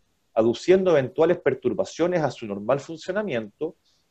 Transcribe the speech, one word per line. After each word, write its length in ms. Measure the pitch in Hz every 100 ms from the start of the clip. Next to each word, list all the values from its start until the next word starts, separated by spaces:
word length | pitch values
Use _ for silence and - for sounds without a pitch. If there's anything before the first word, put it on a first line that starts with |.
| _ _ _
aduciendo 560 | - 117 113 - 190 185
eventuales 480 | 151 123 - 165 175
perturbaciones 840 | 147 - 123 101 - - 175 175
a 80 | 143
su 160 | - 110
normal 340 | 101 107 139
funcionamiento, 960 | 147 160 - 196 208 120 104 - 160 - _ _ _